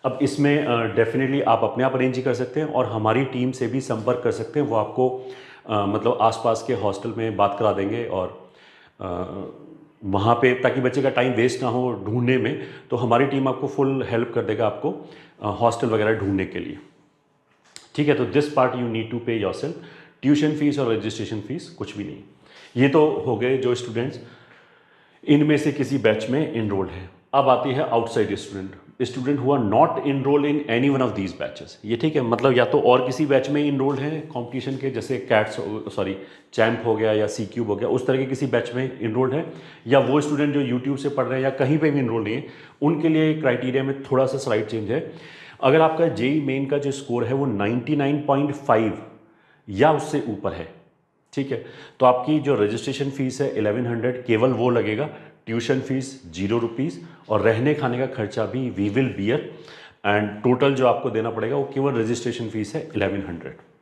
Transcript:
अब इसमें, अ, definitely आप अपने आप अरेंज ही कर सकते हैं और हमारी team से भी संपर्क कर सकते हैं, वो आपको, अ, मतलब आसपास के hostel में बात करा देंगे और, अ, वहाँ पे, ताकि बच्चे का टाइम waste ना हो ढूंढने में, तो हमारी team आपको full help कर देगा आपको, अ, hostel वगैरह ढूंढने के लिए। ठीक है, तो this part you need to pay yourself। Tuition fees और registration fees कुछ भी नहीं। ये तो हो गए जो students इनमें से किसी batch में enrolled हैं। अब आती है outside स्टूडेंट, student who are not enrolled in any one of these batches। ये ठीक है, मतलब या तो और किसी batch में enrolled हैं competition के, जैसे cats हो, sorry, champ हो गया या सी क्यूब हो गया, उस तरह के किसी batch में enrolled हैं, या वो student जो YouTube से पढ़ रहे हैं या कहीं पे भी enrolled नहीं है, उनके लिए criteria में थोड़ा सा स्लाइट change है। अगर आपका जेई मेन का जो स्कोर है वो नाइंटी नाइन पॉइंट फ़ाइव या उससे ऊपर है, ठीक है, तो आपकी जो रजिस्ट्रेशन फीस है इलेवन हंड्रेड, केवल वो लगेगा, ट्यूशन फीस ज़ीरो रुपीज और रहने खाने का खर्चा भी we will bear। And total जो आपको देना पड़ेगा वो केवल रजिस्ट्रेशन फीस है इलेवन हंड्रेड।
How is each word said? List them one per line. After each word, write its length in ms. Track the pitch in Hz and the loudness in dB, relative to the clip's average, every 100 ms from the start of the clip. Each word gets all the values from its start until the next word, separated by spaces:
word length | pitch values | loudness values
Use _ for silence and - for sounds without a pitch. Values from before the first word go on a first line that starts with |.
| 127 | -4
अब 140 | - | 0
इसमें, 440 | 139 - 143 147 120 | 0 2 2 2 2
अ, 300 | 117 113 101 | 0 0 2
definitely 480 | 113 131 131 139 | 2 2 0 0
आप 160 | 120 113 | 2 2
अपने 200 | 110 120 | 2 0
आप 120 | 131 131 | 0 2
अरेंज 200 | 127 123 | 0 0
ही 60 | |
कर 120 | 131 | -2
सकते 260 | 117 127 151 | -2 -2 -4
हैं 80 | 156 | -2
और 180 | 127 127 | 0 0
हमारी 400 | 110 107 120 135 | 0 2 2 0
team 260 | 123 127 | -2 -2
से 160 | 127 120 | -2 -4
भी 140 | 131 | -4
संपर्क 400 | 131 110 110 123 | -4 -2 0 0
कर 80 | 117 | 0
सकते 280 | - 113 147 | -2 -4 -2
हैं, 80 | 139 | 0
वो 80 | 113 | 0
आपको, 500 | 104 - 127 127 - - - - - | 0 0 0 0 -10 -16 -20 -20 -4
अ, 160 | 107 101 | 0 0
मतलब 320 | 104 110 123 | 2 0 4
आसपास 420 | 110 - 120 113 - | 2 2 0 0 -2
के 60 | |
hostel 400 | 117 104 - 120 110 | -2 -2 -4 -8 -4
में 200 | 113 101 | -4 2
बात 180 | 101 - | 0 2
करा 120 | 107 | 0
देंगे 340 | 95 98 113 117 | 2 -2 -4 -4
और, 460 | 92 92 - - _ - - - _ | -4 -4 -8 -20 _ -20 -20 -20 _
अ, 280 | 92 87 90 98 - - - - - _ 95 | -8 -6 -8 -10 -12 -16 -20 -20 -20 _ -2
वहाँ 300 | 95 104 120 | 2 4 4
पे, 180 | 127 | 4
ताकि 280 | 123 127 127 | 4 2 2
बच्चे 200 | 123 131 | 0 2
का 80 | 139 | 0
टाइम 240 | 123 127 | 2 2
waste 280 | 113 120 120 | 2 2 0
ना 60 | 123 | -2
हो 360 | 120 127 104 95 | -2 -2 -4 -4
ढूंढने 320 | 117 123 127 | 0 2 2
में, 240 | - 151 - - - | 0 -4 -10 -16 -6
तो 60 | 117 | -2
हमारी 300 | 117 117 139 | 2 4 4
team 220 | 135 135 | 2 -2
आपको 200 | 127 143 | -2 -4
full 360 | - 139 135 101 | 0 0 0 -2
help 220 | 117 117 120 | -2 0 -2
कर 60 | |
देगा 240 | 98 107 110 | -2 0 0
आपको, 440 | - 151 190 - - - _ | 0 -6 -6 -14 -20 -20 _
अ, 60 | 107 | -6
hostel 400 | - 117 - 127 | 2 2 2 0
वगैरह 260 | 110 107 | 2 2
ढूंढने 320 | 110 101 98 90 | 0 0 -2 -2
के 140 | 87 | -6
लिए। 180 | 82 - - _ _ _ _ _ _ _ _ - - - | -10 -12 -18 _ _ _ _ _ _ _ _ -20 -12 -2
ठीक 120 | 147 | 2
है, 60 | |
तो 120 | 147 123 | 2 2
this 200 | 147 147 | 2 2
part 240 | - 127 | 2 2
you 160 | 123 120 | 0 -4
need 200 | 113 113 | -4 -4
to 140 | 117 | -6
pay 220 | 123 113 | -4 -2
yourself। 300 | 98 92 139 175 - - - _ | -2 -4 -8 -8 -16 -20 -20 _
Tuition 300 | 135 147 151 | 2 4 4
fees 280 | 151 147 123 | 2 0 2
और 140 | 113 | 0
registration 460 | 110 107 107 101 110 | 0 -2 -6 -6 -6
fees 280 | 101 156 - | -6 -10 -10
कुछ 280 | - 104 107 | -12 -10 -8
भी 60 | |
नहीं। 140 | 95 - - _ - - - 120 | -10 -12 -20 _ -20 -20 -8 2
ये 120 | 135 | 4
तो 340 | 160 151 - - | 6 4 2 -2
हो 100 | 110 | 0
गए 200 | 127 131 | 0 2
जो 180 | 123 120 | 0 -2
students 440 | - 110 131 - - - - - _ _ _ _ _ _ - | -4 -4 -4 -8 -18 -20 -20 -20 _ _ _ _ _ _ 2
इनमें 300 | 147 147 147 | 4 6 2
से 140 | 151 | 0
किसी 260 | 143 120 135 | -2 -2 2
batch 320 | 110 107 113 | 4 2 0
में 260 | 135 147 113 | -2 -2 -2
enrolled 340 | 107 98 92 | -2 -2 -2
हैं। 200 | 92 92 - _ | -8 -14 -20 _
अब 160 | 135 135 | 2 4
आती 200 | 123 139 | 2 2
है 200 | 123 147 | -2 0
outside 460 | 117 113 - 98 98 | 0 0 0 0 -2
स्टूडेंट, 360 | - 98 95 - - - | -8 -10 -12 -14 -20 -6
student 360 | 120 135 127 143 | -6 -4 -2 0
who 120 | 123 139 | 2 2
are 160 | 107 | 2
not 160 | 113 165 | 4 4
enrolled 520 | - 143 139 135 143 | 2 -2 -2 2 2
in 160 | 143 143 - | 2 0 0
any 200 | 117 139 | 2 2
one 100 | 135 | 2
of 80 | 127 | 0
these 220 | 98 95 | -2 -6
batches। 400 | - - - - - 104 | -6 -8 -8 -18 -14 -6
ये 100 | 113 | -2
ठीक 200 | 160 151 | 0 0
है, 60 | |
मतलब 360 | 120 113 131 123 | 0 4 4 6
या 80 | 120 | 4
तो 140 | 110 | 4
और 260 | 113 127 127 | 6 6 4
किसी 200 | 135 147 | -2 2
batch 240 | 131 131 | 2 2
में 140 | 147 | 0
enrolled 360 | 147 139 135 131 | 2 2 0 -2
हैं 280 | 147 156 - | -4 -6 -8
competition 440 | 123 117 131 123 | -8 -6 -8 -6
के, 180 | 131 135 | -4 -4
जैसे 280 | 113 107 123 | -4 -4 -6
cats 420 | - 110 107 - | 2 2 2 -4
हो, 300 | 98 107 101 | -6 -6 -6
sorry, 280 | - 95 95 - - _ | -4 -4 -6 -12 -20 _
champ 280 | - 110 117 117 | 2 2 2 0
हो 100 | 107 | 0
गया 180 | 110 | 2
या 140 | 107 104 | 2 0
सी 180 | - 101 | -4 -8
क्यूब 220 | 120 104 | -6 -4
हो 80 | 98 | -2
गया, 140 | 117 | 0
उस 180 | 127 - | 0 0
तरह 100 | 131 | 0
के 80 | 98 | -2
किसी 220 | 135 131 | -4 0
batch 240 | 117 - 123 | 0 -2 -4
में 260 | 131 - | -6 -4
enrolled 320 | 113 113 131 | -4 0 0
हैं, 200 | 147 - - - - 113 | -2 -6 -12 -20 -16 2
या 120 | 139 | 4
वो 220 | 120 147 | 4 2
student 320 | 147 147 147 | 2 0 0
जो 240 | 143 127 123 | 0 0 -2
YouTube 200 | 135 135 | -2 -4
से 120 | 143 | -2
पढ़ 160 | 139 120 | -2 -2
रहे 100 | 131 | 0
हैं 80 | |
या 60 | 135 | -2
कहीं 280 | 131 135 156 | 0 0 2
पे 140 | 156 | 2
भी 80 | 143 | 2
enrolled 240 | 120 113 | 0 -2
नहीं 120 | 104 120 | -2 -6
है, 120 | - - - - | -8 -18 -20 -2
उनके 280 | 147 160 160 | 0 2 2
लिए 240 | 156 156 | 4 2
criteria 500 | 156 143 120 127 131 | 2 2 0 0 0
में 200 | 135 139 | -2 -4
थोड़ा 220 | - 131 127 | 0 2 2
सा 120 | 135 | 0
स्लाइट 280 | 131 107 110 | 0 0 0
change 260 | 113 104 | -4 -2
है। 220 | 135 - - - - - - | -4 -4 -14 -18 -20 -20 0
अगर 180 | 131 156 | 4 6
आपका 260 | 160 160 165 | 6 4 0
जेई 340 | - 123 156 | 2 0 2
मेन 240 | 139 135 135 | 0 -2 0
का 120 | 143 | -2
जो 140 | 139 | -2
स्कोर 320 | 135 - 120 | -6 -4 -2
है 100 | 113 | 0
वो 120 | 135 139 | 0 0
नाइंटी 500 | 101 101 123 123 147 | 0 0 0 0 0
नाइन 280 | 139 147 - | 2 0 2
पॉइंट 240 | 139 147 | 2 0
फ़ाइव 500 | 135 - 113 110 - - - _ _ _ _ - | -2 2 4 4 -2 -12 -20 _ _ _ _ -10
या 220 | 98 147 | 2 4
उससे 320 | 147 131 147 120 | 4 0 -4 -4
ऊपर 260 | 101 98 | -6 -6
है, 200 | 82 80 - _ _ _ _ _ | -8 -12 -16 _ _ _ _ _
ठीक 180 | - 135 | -6 -4
है, 140 | 117 - - - _ | -6 -8 -18 -20 _
तो 60 | 127 | 4
आपकी 340 | 127 - 151 | 4 2 0
जो 160 | 139 127 | 2 2
रजिस्ट्रेशन 540 | 104 113 - 131 139 | 2 0 -6 -4 -4
फीस 320 | 139 127 123 | -2 -4 -2
है 160 | 139 - | -2 0
इलेवन 300 | 104 113 120 | 0 0 -2
हंड्रेड, 380 | 117 120 123 - | -2 -2 -4 0
केवल 240 | 110 120 | 2 4
वो 200 | 113 123 | 2 2
लगेगा, 400 | 120 104 107 151 - - _ - | 2 0 -2 -4 -8 -20 _ -6
ट्यूशन 340 | 117 117 135 | -6 0 -2
फीस 540 | - 131 127 - 87 | 0 -4 -6 -14 -16
ज़ीरो 240 | 82 98 117 | -6 -2 0
रुपीज 480 | 117 123 123 - - - - | -2 -4 -6 -6 -18 -20 -2
और 120 | 107 | 2
रहने 320 | 104 113 135 | 2 2 0
खाने 240 | 151 131 123 | 0 -2 -2
का 80 | 131 | -4
खर्चा 400 | - 104 - 107 | -4 -6 -4 -4
भी 260 | 123 127 | -4 -6
we 260 | 98 101 110 | -2 0 0
will 160 | 131 - | 0 -2
bear। 220 | 98 127 - - - - - _ 101 | -2 -2 -4 -16 -20 -20 -20 _ 0
And 380 | 104 104 104 | 2 0 0
total 300 | 123 123 139 | 2 4 4
जो 140 | 131 127 | 4 4
आपको 220 | 113 131 | 2 0
देना 200 | 110 113 | -2 -2
पड़ेगा 260 | 113 113 143 | -4 -2 -2
वो 160 | 135 | -4
केवल 200 | 135 139 | -2 0
रजिस्ट्रेशन 560 | 120 113 117 123 - 110 | 0 0 -2 -4 -6 -6
फीस 260 | 110 104 156 | -6 -6 -6
है 140 | - 107 | -6 -2
इलेवन 280 | 98 98 87 | -2 -2 -6
हंड्रेड। 260 | 85 67 - - _ | -10 -12 -16 -20 _